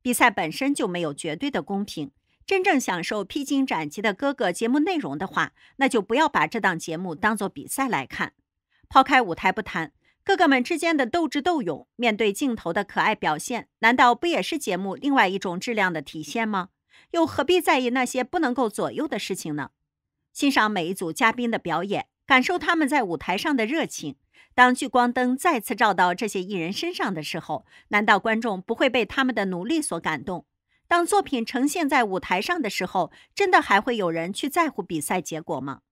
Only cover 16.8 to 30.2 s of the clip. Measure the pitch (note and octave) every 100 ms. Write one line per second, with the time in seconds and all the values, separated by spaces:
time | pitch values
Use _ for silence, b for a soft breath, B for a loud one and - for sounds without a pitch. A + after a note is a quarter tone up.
16.8 | _ b b E4+ D#4+ - C4+ F4+ F4+ D4
17.8 | B3 B3+ B3 B3+ B3 F4 D4 B3 A3+ G#3+
18.8 | D#3+ A2+ C#4+ G#3+ - F#3+ D#3+ D3 C3 _
19.8 | _ _ _ _ _ - C#4 C4+ G#3+ G3+
20.8 | E3 F#3+ E3+ D#3+ A3+ A#3 A#3+ G#3+ F3 D#3+
21.8 | G3 E3 - _ - C4 B3+ F4 E4+ E4+
22.8 | C#4 D4 G3+ D#3 - F#3+ D#4+ C4+ A3 D#4
23.8 | G3+ - D3+ - _ b b - B3 B3+
24.8 | C4 B3 A#3+ B3 B3 C4 F4+ C4+ - A3
25.8 | A3+ F#3 F3+ F3+ G#3+ G3 F#3 G3 E3 G3+
26.8 | E4+ F4+ A#3+ E3 D3 E3+ - D3+ b b
27.8 | b G#3 A3 G3+ A3+ A3 A#3 F#3+ - A3+
28.8 | C#4 B3 G3+ - B3+ A3+ F#3+ F3+ G3 D#4+
29.8 | D4 E3+ E3+ D3+